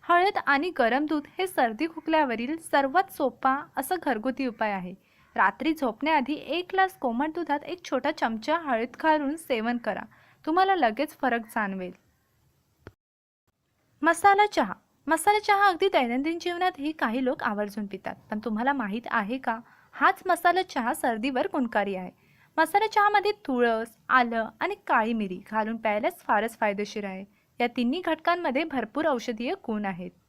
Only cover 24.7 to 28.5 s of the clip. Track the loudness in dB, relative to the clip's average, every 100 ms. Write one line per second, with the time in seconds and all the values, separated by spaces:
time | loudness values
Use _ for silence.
24.7 | -6 0 2 2 -2 -4 -6 -6 -4 -4
25.7 | -2 -2 0 -2 -4 0 2 2 -2 -2
26.7 | -2 -6 -6 -8 -10 -14 _ _ _ -2
27.7 | 0 -2 0 -2 -2 0 0 0